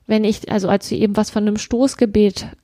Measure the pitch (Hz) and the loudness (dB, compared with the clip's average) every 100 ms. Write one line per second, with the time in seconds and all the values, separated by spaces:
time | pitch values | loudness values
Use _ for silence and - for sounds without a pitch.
0 | - 214 214 208 - 214 202 196 - - | -2 0 2 -2 -2 -4 0 -2 -2 -2
1 | 214 208 214 220 208 208 - 233 269 - | 0 0 -2 -2 -2 -2 -4 0 0 2
2 | 233 208 208 - - - | 0 4 2 0 -14 -18